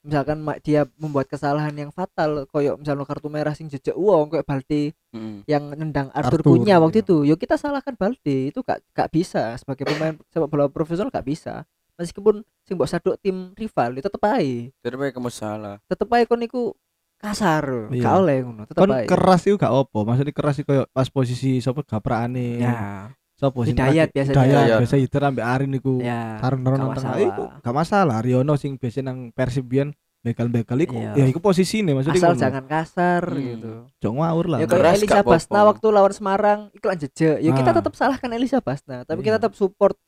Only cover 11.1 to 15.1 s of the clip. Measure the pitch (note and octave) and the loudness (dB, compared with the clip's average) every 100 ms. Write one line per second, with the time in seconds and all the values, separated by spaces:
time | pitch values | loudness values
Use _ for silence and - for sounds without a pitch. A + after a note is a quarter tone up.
11.1 | - C3 D#3 - - - _ _ - E3+ | -4 -6 -8 -8 -14 -16 _ _ -12 -12
12.1 | - G3+ G#3 - _ _ F3+ E3+ E3+ F#3 | 0 0 0 -6 _ _ -4 -2 -2 -2
13.1 | - G3 F#3 F#3 G3+ A3 - A#3+ B2+ - | -2 -4 -6 -12 -12 -6 -2 -2 -4 -8
14.1 | - G#3 A3+ C#3+ B2 A#2+ _ A#2+ B2+ C#3 | -2 0 0 0 -4 -8 _ -8 -4 -6